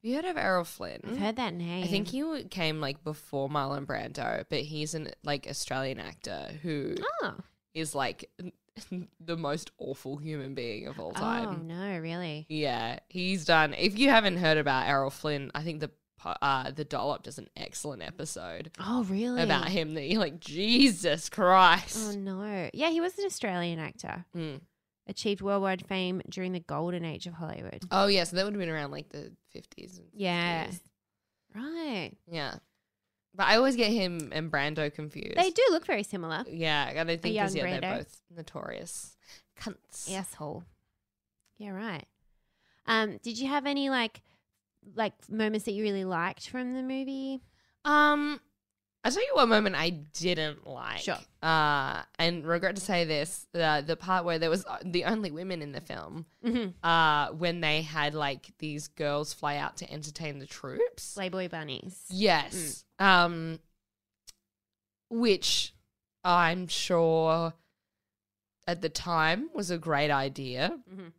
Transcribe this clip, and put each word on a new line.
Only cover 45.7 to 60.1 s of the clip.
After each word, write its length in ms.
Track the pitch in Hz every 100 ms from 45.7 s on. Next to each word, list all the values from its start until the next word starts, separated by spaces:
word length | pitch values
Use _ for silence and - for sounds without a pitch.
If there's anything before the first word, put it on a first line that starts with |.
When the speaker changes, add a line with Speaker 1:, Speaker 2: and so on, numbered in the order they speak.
Speaker 2:
you 100 | 202
really 220 | 214 196 185
liked 440 | 175 175 - -
from 240 | 254 247
the 80 | 254
movie? 580 | 254 262 269 269 269 269 - _ _ _
Speaker 1:
Um, 560 | 294 294 294 294 294 294 _ _ _ _ _ _
I'll 80 | -
tell 100 | 269
you 120 | 523 523
one 140 | 240
moment 260 | 220 214 160
I 140 | 165
didn't 760 | 170 151 - 170 170 156 147 -
like. 340 | 127 117 -
Speaker 2:
Sure. 180 | - - - _
Speaker 1:
Uh, 600 | 160 160 151 143 135 - - -
and 280 | 165 170 156
regret 280 | 170 180 202
to 60 |
say 220 | 190 180
this, 440 | 165 151 156 - -
the, 320 | 170 160 151 143
the 100 | 160
part 300 | 175 185 175
where 140 | 165
there 100 | 165
was, 140 | 160 -
uh, 120 | -
the 220 | 185 175 170
only 240 | 214 202
women 300 | 151 185 175
in 120 | 147
the 80 | 135
film, 440 | - - 78 165 165 _
Speaker 2:
Mm-hmm. 420 | 233 240 208 175 170
Speaker 1:
uh, 440 | 165 160 151 147
when 280 | 156 170 170
they 200 | 160 151
had, 320 | 156 156 147 151
like, 360 | 143 135 - _
these 280 | 156 151 151
girls 460 | - 147 147 151
fly 240 | - 147 143
out 200 | 143 -
to 140 | -
entertain 480 | 151 151